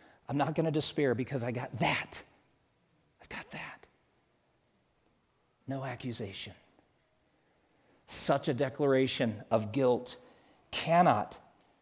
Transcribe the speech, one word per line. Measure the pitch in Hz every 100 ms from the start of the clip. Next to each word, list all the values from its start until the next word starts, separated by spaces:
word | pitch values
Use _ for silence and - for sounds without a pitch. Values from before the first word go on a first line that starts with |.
| - _ -
I'm | 143
not | 143
gonna | 156 160
despair | 151 - - 139
because | 117 120 135
I | 120
got | 120 131 107
that. | - - - - - _ _ _ _ _ _ _ _ _
I've | -
got | - -
that." | 151 - - - _ _ _ _ _ _ _ _ _ _ _ _ _ _ _ _ _ -
No | 135
accusation. | - 123 127 113 101 98 - - _ _ _ _ _ _ _ _ _ _ _ _ _ _ -
Such | - - 143 -
a |
declaration | 127 135 123 143 131 131 - 117 104 -
of | - 107
guilt | 139 127 120 - - - - _ _ -
cannot | - 160 170 175 107 - - - _ _ _